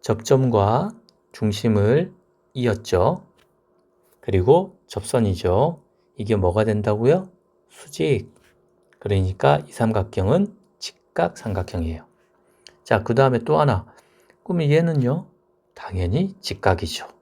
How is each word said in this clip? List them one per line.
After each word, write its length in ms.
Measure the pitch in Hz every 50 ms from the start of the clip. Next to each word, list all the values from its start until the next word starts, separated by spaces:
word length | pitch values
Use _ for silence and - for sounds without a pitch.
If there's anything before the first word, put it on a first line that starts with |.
접점과 880 | - - 110 107 - - 143 131 131 127 120 104 98 101 113 135 180 214 - - _ _ _ _ _ _
중심을 800 | - - 110 107 101 101 - 117 107 101 101 110 123 156 180 185 - _ _ _ _ _ _ _ _
이었죠. 720 | 131 120 120 101 101 - - 92 90 92 131 180 185 - _ _ _ _ _ _ _ _ _ _ _ _ _ _ _ _ _ _ _
그리고 580 | - - 98 92 90 - 147 175 196 196 - _ _
접선이죠. 920 | _ - 101 - - - 123 113 101 95 87 - 90 90 104 135 165 170 - _ _ _ _ _ _ _
이게 200 | - 107 101 113
뭐가 280 | 101 92 90 85 107 107
된다고요? 680 | 110 104 107 104 110 104 107 117 131 165 185 190 - _ _ _ _ _ _ _ _
수직. 640 | - - - - - - 160 156 135 101 - - _ _ _ _ _ _ _ _ _ _ _ _ _
그러니까 640 | _ - 104 101 95 92 92 95 - - 139 147 147 147
이 40 | -
삼각형은 840 | - - 120 113 110 107 98 104 - 104 92 98 139 185 202 208 - _ _ _ _ _
직각삼각형이에요. 1300 | - - _ _ _ _ _ - - 87 - - - 110 98 92 90 - - 90 82 80 80 78 - _ _ _ _ _ _ _ _ _ _ _ _ - _ _ _
자, 200 | - 120 104 -
그 100 | - 117
다음에 260 | 127 135 131 127 113
또 200 | 113 - 151 156
하나. 260 | 151 139 110 92 - - - - _ _ _ _ _ _ _ _ _
그럼 200 | - 180 170 156
얘는요? 640 | 143 147 160 170 170 160 143 123 120 143 175 - - _ _ _ _ _ _ _ _ _
당연히 600 | - - - 95 90 90 87 98 151 190 190 - -
직각이죠. 680 | - - 98 - - 95 92 90 - 80 - - - - _ _